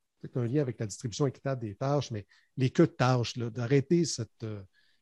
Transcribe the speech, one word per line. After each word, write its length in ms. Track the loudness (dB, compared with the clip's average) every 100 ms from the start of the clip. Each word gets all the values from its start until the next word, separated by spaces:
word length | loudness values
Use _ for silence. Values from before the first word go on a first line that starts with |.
| _ _
peut-être 180 | -10 -4
un 80 | -2
lien 160 | 0
avec 180 | -2 -4
la 60 | -8
distribution 400 | -6 -6 -2 -2
équitable 340 | -2 -6 -4
des 140 | -6
tâches, 360 | -4 0 0 -2
mais 160 | -8 -10 _ _ -2
les 140 | 2
queues 160 | 4 4
de 60 |
tâches, 440 | 4 2 4 0 -4
là, 140 | -8
d'arrêter 560 | -6 2 2 4 2 2
cette, 360 | -2 -8 -10
euh, 180 | -10 -10 -14 _ _ _